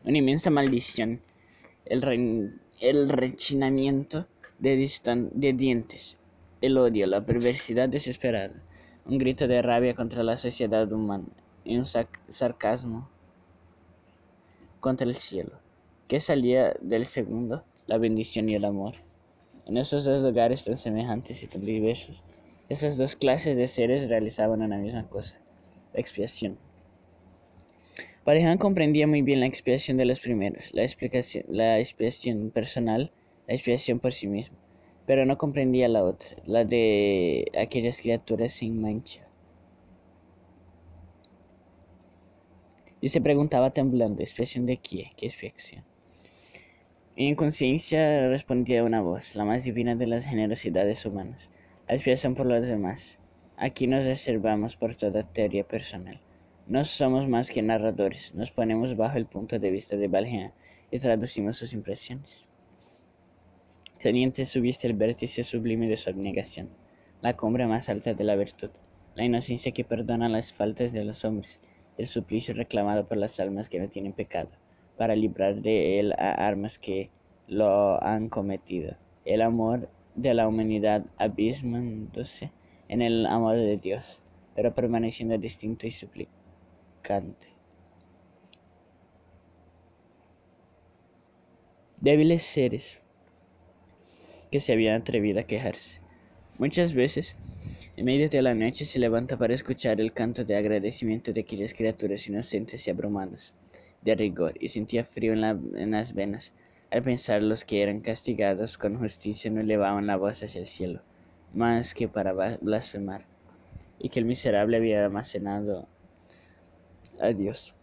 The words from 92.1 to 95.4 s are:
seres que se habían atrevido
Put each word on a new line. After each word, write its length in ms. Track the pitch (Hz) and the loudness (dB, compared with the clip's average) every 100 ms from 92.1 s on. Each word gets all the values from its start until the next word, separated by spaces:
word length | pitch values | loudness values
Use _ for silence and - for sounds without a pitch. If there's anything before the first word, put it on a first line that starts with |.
| 147 156 170 | 6 6 4
seres 560 | - - 127 117 - - _ _ _ _ _ _ _ _ _ _ _ _ - - - | 0 0 0 0 -10 -20 _ _ _ _ _ _ _ _ _ _ _ _ -20 -20 -2
que 80 | 143 | -2
se 140 | - | 2
habían 300 | 113 110 110 | 4 4 2
atrevido 380 | - 120 104 98 | 2 0 2 0